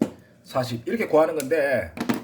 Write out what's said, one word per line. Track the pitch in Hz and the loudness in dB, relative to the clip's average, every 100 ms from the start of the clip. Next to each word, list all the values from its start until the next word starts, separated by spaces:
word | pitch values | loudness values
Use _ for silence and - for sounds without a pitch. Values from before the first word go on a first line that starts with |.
| - - - - | -6 -6 -20 -20
사십. | - 131 117 120 - | -6 -4 -4 -4 -4
이렇게 | 220 - | -4 4
구하는 | 156 160 156 | 4 4 2
건데 | 135 160 139 123 87 - - - | 0 2 2 0 -2 -8 -4 -6